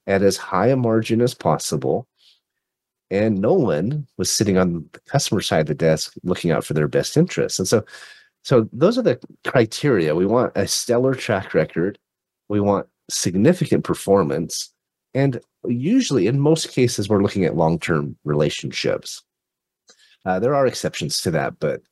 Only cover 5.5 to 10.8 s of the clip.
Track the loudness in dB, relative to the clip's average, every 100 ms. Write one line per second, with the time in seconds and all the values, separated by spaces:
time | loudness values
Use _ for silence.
5.5 | 0 0 0 0 0 -2 -8 -6 -2 0
6.5 | -2 -2 -2 0 0 0 0 0 0 -4
7.5 | -2 0 0 0 -14 -20 -20 _ _ 2
8.5 | 2 2 2 2 2 0 -2 -6 -14 -2
9.5 | 2 2 0 0 2 2 2 2 2 0
10.5 | 0 -2 -2